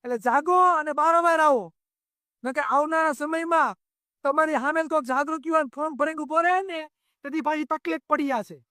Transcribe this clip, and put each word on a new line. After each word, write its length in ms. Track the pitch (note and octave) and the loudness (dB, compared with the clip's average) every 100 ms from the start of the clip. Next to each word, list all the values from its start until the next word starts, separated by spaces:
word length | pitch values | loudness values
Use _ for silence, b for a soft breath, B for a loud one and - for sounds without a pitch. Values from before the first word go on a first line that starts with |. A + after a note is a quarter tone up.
એટલે 140 | B3 A#3+ | -6 -4
જાગો 400 | A#3+ C#4 D#4 F4+ | 0 0 2 4
અને 320 | F4+ E4 D4+ | 4 2 -2
બારોબાર 480 | D4 D#4 E4+ E4+ E4 | 0 2 4 4 4
આવો, 340 | D4+ C4 E3+ _ _ _ _ _ _ _ | 4 2 -2 _ _ _ _ _ _ _
નકર 160 | B3 C4+ | -6 -4
આવનારા 520 | G#3+ C4+ D4+ D#4+ D#4+ | 0 0 2 0 0
સમયમાં 640 | C4+ D4 D#4+ E4 E4 C4 F#3 _ _ _ _ | -2 -4 -4 0 2 2 -4 _ _ _ _
તમારી 300 | C#4 D4 D#4 | -2 2 2
સામે 300 | C#4+ C4+ D#4 | 0 0 -2
કોઈક 220 | D#4+ D#4 | 0 -2
જાગૃત 360 | B3 C4 C#4+ D#4+ D4 | 0 -2 -2 -6 0
યુવાન 200 | D#4+ C#4 | 0 -2
ફોર્મ 300 | C#4 D#4 B3+ | -6 -8 -2
ભરીને 260 | D4+ D#4+ | -4 -4
ઊભો 180 | C#4+ D#4+ | -2 0
રહે 220 | E4+ F#4 | 2 0
ને, 260 | G4 E4 D#4 _ _ _ | -2 -10 -12 _ _ _
તેથી 180 | C#4+ D#4 | -8 -6
પાછી 240 | D4 D#4 | -4 -4
તકલીફ 360 | D4 D#4 - D#4+ _ | -4 -6 -4 -8 _
પડી 200 | D4+ C#4+ | -4 -2
જશે. 360 | B3 G3 D3 _ | -4 -6 -18 _